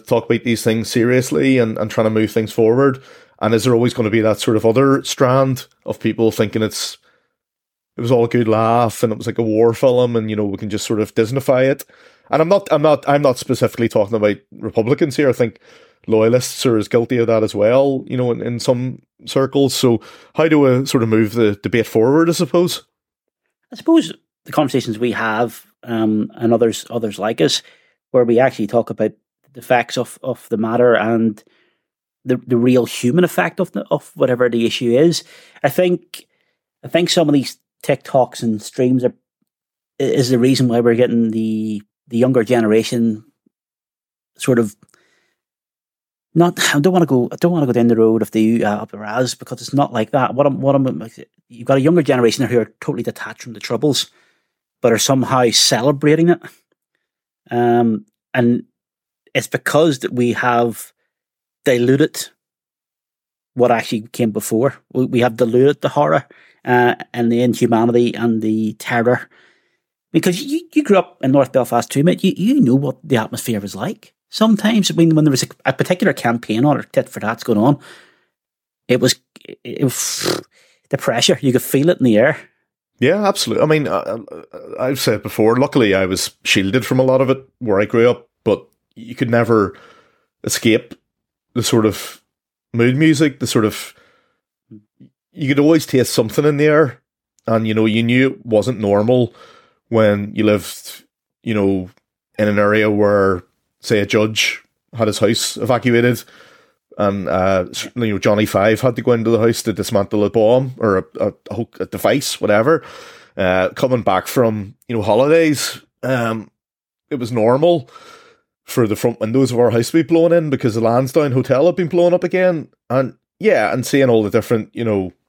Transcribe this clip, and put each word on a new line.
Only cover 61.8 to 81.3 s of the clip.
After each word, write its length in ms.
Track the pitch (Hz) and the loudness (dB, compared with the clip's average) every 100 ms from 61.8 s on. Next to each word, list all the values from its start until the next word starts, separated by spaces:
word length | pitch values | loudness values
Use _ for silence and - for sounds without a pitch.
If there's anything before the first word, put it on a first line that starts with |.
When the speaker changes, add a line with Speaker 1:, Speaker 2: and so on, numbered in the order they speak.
| 120 139 156 - - _ _ _ _ _ _ _ _ _ _ _ _ | 2 2 2 -2 -14 _ _ _ _ _ _ _ _ _ _ _ _
Speaker 2:
what 160 | 127 120 | 0 2
actually 320 | 113 - 117 113 | 2 -2 -8 -8
came 220 | - 113 | -4 -2
before. 460 | 107 - 113 135 - _ | -2 -4 -2 -2 -4 _
We, 140 | 131 127 | -4 -2
we 140 | 123 | 0
have 160 | 120 113 | 0 0
diluted 440 | 120 123 139 147 | 0 4 2 2
the 80 | 139 | -2
horror, 380 | 147 151 156 - - _ _ 127 | 0 2 0 -2 -14 _ _ 0
uh, 300 | 123 123 - - | 2 2 0 -8
and 180 | 120 117 | -4 0
the 80 | 117 | 2
inhumanity 760 | 123 107 120 113 117 120 120 | 0 0 0 2 2 2 0
and 280 | - 117 113 | -2 -2 -2
the 320 | 107 110 107 | -2 -2 -4
terror. 560 | 104 - 120 117 117 - _ _ _ _ _ _ _ _ | -6 -6 -2 0 -2 -4 _ _ _ _ _ _ _ _
Because 300 | 165 185 180 | -2 -2 -4
you, 260 | 285 311 349 | -6 -8 -4
you 100 | 302 | -4
grew 140 | 285 190 | 2 0
up 200 | - _ | 0 _
in 100 | 127 | 0
North 200 | 139 131 | 2 2
Belfast 380 | 135 120 120 - | 0 0 -2 -2
too, 140 | 139 | 0
mate. 180 | 156 - | 0 0
You, 120 | 190 - | -2 -2
you 240 | 202 285 | 0 2
know 140 | 127 | 2
what 240 | 135 143 - | 2 0 -8
the 140 | - 123 | -2 -2
atmosphere 440 | 110 113 - 107 | -2 -8 -6 -6
was 140 | 98 | -8
like. 380 | 95 147 226 _ _ _ | -10 -10 -10 _ _ _
Sometimes, 600 | - 220 208 208 226 185 | 0 2 2 2 0 0
I 40 | |
mean, 200 | 160 165 | 2 4
when 100 | 156 | 4
there 60 | 151 | 2
was 140 | 131 | 2
a, 40 | - - | -4 -6
a 80 | - | -6
particular 400 | - - 185 190 | -4 -2 0 0
campaign 520 | 139 120 117 - 110 | -2 -2 -4 -4 0
on 120 | 147 127 | 0 0
or 60 | |
tit 260 | - - 127 | -2 -4 -4
for 120 | - | -6
tats 240 | 107 117 | -8 -6
going 140 | - 107 | -2 2
on, 200 | 127 139 - - _ _ _ _ _ _ _ _ - | 2 0 -4 -20 _ _ _ _ _ _ _ _ -4
it 120 | 123 | 0
was, 140 | 127 - _ - | 0 -2 _ -20
it, 160 | - - | -20 -18
it 220 | - - | -14 -4
was 580 | 131 - - - - - - _ _ _ _ | -4 -4 -8 -6 -6 -6 -10 _ _ _ _
the 80 | 110 | -2
pressure. 400 | - 120 123 | -2 0 0